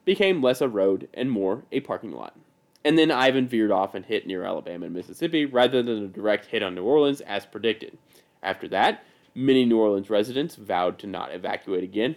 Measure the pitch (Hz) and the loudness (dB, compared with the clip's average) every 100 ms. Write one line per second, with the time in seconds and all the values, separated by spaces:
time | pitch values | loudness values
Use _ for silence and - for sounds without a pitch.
0 | - 196 196 175 127 127 135 104 98 95 | -2 2 2 2 2 2 0 2 2 2
1 | - - 131 110 95 113 - 139 - 92 | -4 -6 -4 0 -2 -4 -6 -6 -6 -8
2 | 107 64 50 - _ _ _ _ 151 160 | -8 -12 -14 -18 _ _ _ _ 2 4
3 | 160 127 131 131 127 113 107 95 98 98 | 4 4 4 2 0 0 2 2 0 -6
4 | 92 107 90 92 95 82 82 87 85 87 | -4 -4 -4 -6 -6 -6 -8 -10 -10 -10
5 | - - 165 160 143 123 123 131 120 110 | -12 -8 -4 -2 0 2 4 2 0 -4
6 | 98 98 104 104 - 113 98 90 101 147 | -6 -4 0 0 -2 -4 -4 -2 2 4
7 | 143 139 - 101 - 104 113 107 - - | 4 0 -6 -8 -8 -4 -2 -2 -8 -20
8 | _ _ _ _ 95 92 92 95 135 - | _ _ _ _ -6 -6 -4 2 2 0
9 | - _ _ - 135 131 120 113 107 98 | -10 _ _ -2 4 4 6 4 4 2
10 | 101 104 110 131 165 - 98 90 90 87 | 0 0 0 -4 -6 -8 -4 -2 -2 -4
11 | 101 90 67 90 92 98 - 92 92 101 | -10 -10 -10 -8 -8 -8 -4 -4 -4 -2
12 | 123 | -4